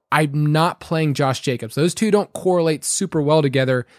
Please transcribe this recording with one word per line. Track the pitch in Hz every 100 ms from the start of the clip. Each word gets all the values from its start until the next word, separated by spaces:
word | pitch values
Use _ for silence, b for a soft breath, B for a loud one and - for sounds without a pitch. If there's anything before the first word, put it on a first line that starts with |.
| -
"I'm | 147 151 147 147
not | 156 170 -
playing | - 160 156
Josh | 135 135 123
Jacobs"? | 139 120 110
Those | 139 170
two | - 220
don't | 202 190
correlate | - 185 180 165 147
super | - - 190 160
well | 143 156
together. | 143 135 131 127 -